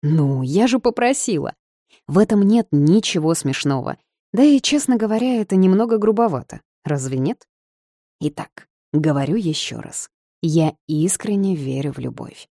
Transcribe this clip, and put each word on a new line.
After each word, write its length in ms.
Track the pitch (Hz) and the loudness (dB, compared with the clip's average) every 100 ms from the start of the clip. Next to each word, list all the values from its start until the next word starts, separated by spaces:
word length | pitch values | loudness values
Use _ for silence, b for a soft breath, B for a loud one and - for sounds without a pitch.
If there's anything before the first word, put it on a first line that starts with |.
| 147 | 0
"Ну, 340 | 156 143 135 | 2 2 0
я 260 | 131 160 240 | -2 2 2
же 100 | 247 | 2
попросила!" 760 | 240 - 240 277 - 170 143 - _ _ _ b - | 0 0 0 0 -2 -4 -4 -12 _ _ _ b -2
В 120 | 151 | 2
этом 240 | 208 208 | 4 4
нет 260 | 196 233 220 | 4 2 2
ничего 640 | 147 147 202 - 180 156 | 2 4 2 2 -2 -2
смешного. 640 | 165 139 135 143 135 - - _ _ _ | -2 -4 -4 -2 -4 -6 -12 _ _ _
Да 120 | 196 | 2
и, 160 | 294 277 | 4 4
честно 360 | - 294 277 240 | 2 -2 0 0
говоря, 440 | 214 220 247 240 | 0 0 0 -2
это 160 | 208 190 | 0 4
немного 420 | 185 185 233 226 | 4 4 2 2
грубовато. 640 | 208 220 233 139 - - _ _ | 2 2 0 -2 -8 -18 _ _
Разве 340 | - 143 131 131 | -6 -4 -2 -2
нет? 300 | 139 247 _ _ _ _ _ _ _ _ | -2 -4 _ _ _ _ _ _ _ _
Итак, 480 | - - - - _ _ _ | -6 -6 -16 -16 _ _ _
говорю 420 | 147 156 143 139 | -2 0 0 0
ещё 460 | 208 180 151 - 117 | -2 -2 -4 -8 -10
раз. 280 | - - - _ _ _ | -14 -14 -16 _ _ _
Я 340 | 165 160 156 - - | 0 2 2 -2 -6
искренне 680 | 156 170 - - 202 196 170 | -2 -2 -2 -4 -2 0 -2
верю 360 | 135 135 143 | -4 -6 -6
в 60 | 135 | -8
любовь. 500 | 123 123 123 - - | -10 -12 -16 -18 -20